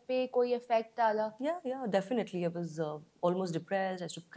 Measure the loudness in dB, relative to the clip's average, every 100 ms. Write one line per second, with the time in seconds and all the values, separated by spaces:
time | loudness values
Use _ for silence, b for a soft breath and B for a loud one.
0 | -2 0 2 2 2 2 2 0 0 2
1 | 2 2 0 -2 -2 -2 -4 -4 0 0
2 | 2 0 0 -2 -2 -2 -4 -4 -4 -4
3 | -10 _ 2 2 0 -2 -2 0 0 -2
4 | -6 -10 -8